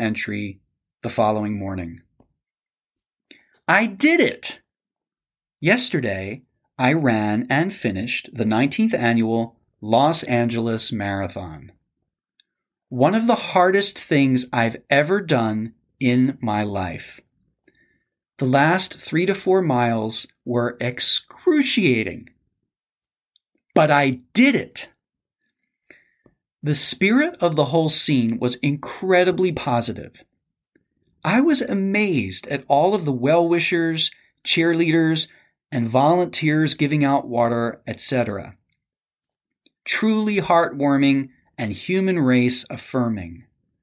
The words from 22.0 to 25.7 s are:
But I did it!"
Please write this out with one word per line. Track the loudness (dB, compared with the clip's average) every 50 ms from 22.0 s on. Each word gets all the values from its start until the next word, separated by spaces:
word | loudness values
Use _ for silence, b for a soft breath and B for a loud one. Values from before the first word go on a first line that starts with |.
| -2 -4 -8 -12 -16 -20 _ _ _ _ _ _ _ _ _ _ _ _ _ _ _ _ _ _ _ _ _ _ _ _ _ _ _ _ 0
But | 2 2 4
I | 4 2 2 2 -2 -4 -6 _ 2
did | 2 4 4 2
it!" | 0 -4 -6 -10 -12 -12 -14 _ _ _ _ _ _ _ _ _ _ _ _ _ _ _ _